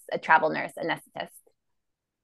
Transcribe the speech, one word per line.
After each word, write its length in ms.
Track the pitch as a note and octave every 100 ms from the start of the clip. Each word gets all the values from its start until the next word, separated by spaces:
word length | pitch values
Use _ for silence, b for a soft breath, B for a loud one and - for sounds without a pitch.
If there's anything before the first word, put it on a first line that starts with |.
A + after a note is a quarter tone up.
| -
a 60 | E3+
travel 320 | - D#3+ D#3
nurse 220 | D3+ E3+ -
anesthetist? 520 | E3+ D3+ - C#3 - - - _ _ _ _ _ _ _